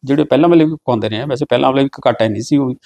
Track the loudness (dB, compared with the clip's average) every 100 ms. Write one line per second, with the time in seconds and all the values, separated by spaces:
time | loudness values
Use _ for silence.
0 | -4 -2 2 2 4 4 2 -2 -4 -2
1 | -2 -6 -6 -6 -2 0 2 0 -2 -2
2 | -2 0 -2 -2 -2 0 0 -6